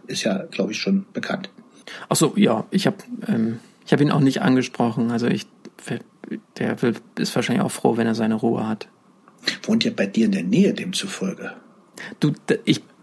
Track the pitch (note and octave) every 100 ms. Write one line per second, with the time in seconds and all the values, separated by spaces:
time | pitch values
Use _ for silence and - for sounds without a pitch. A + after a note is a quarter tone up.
0 | - - - G2 - - F#2+ - - G2
1 | - - - - - - - - - -
2 | - - A2+ - G#2+ A2 - G3 - -
3 | - B3 - A#2+ A2+ A#2 - _ - C#3+
4 | D3 - C3+ - C3+ C3 A#2+ - A#2 A2+
5 | A#2 A#2 A#2+ C3+ - _ - - - A#2+
6 | - _ - - - - A2+ A2+ A#2+ A2
7 | - - - - A#2+ B2 - - - A#2
8 | A2+ A2+ A2 A2 A#2 B2 A2 G#2+ - _
9 | _ _ _ - - - - A2+ A2+ -
10 | G2 A2 A2 G2 F2+ C3+ G3+ - F#2+ -
11 | G2 - F#3 - - - - _ _ -
12 | - - D3+ D3 - C#3+ - - - _